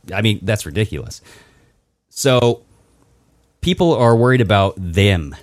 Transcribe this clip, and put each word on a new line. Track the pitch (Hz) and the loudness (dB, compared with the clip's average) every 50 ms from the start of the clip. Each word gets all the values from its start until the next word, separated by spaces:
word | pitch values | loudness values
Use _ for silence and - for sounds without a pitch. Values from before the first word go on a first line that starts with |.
| _ - 87 | _ -10 -6
I | 98 107 | -2 -2
mean, | 113 104 - 92 | -2 -2 -2 -2
that's | 98 107 101 - | -4 -4 -4 -6
ridiculous. | 80 71 104 110 - 80 69 58 - - - - - - - - _ _ _ _ _ _ _ _ _ _ _ _ _ | -8 -6 -6 -6 -4 -6 -10 -12 -12 -16 -20 -20 -20 -20 -20 -20 _ _ _ _ _ _ _ _ _ _ _ _ _
So | _ - - 135 127 123 120 120 117 - - _ _ _ _ _ _ _ _ _ _ _ _ _ _ _ _ _ _ _ | _ -4 0 2 2 2 2 2 0 -2 -8 _ _ _ _ _ _ _ _ _ _ _ _ _ _ _ _ _ _ _
people | - 175 180 - 185 170 147 | -4 -4 -2 0 0 0 2
are | 113 123 117 117 | 4 4 4 4
worried | 113 120 123 127 123 | 4 4 2 2 2
about | 117 95 107 98 98 95 - - | 2 2 2 2 2 0 -2 -6
them, | 92 87 80 95 101 101 95 85 76 69 67 - | -8 -4 0 2 2 2 2 0 -2 -6 -12 -16